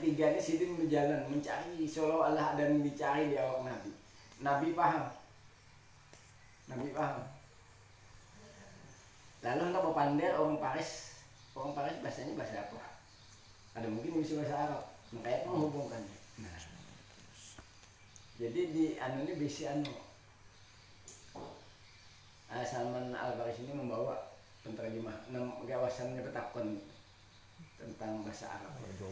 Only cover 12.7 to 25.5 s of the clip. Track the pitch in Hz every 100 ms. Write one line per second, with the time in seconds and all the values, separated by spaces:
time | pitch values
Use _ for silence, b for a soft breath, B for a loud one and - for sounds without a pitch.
12.7 | 220 - - - - - - - - -
13.7 | 113 113 110 156 160 151 151 135 139 147
14.7 | - - - - 117 117 123 - 160 151
15.7 | 143 139 113 101 - - - 95 82 -
16.7 | - - - - - - - - - -
17.7 | - - - - - - - 117 170 175
18.7 | 156 156 - 127 135 156 170 147 - 143
19.7 | 143 143 - - - - - - - -
20.7 | - - - - - - - - - -
21.7 | - - - - - - - - 117 123
22.7 | 127 123 123 127 123 127 120 117 117 131
23.7 | 143 123 113 117 95 - - - - 110
24.7 | 104 110 113 110 107 - 127 123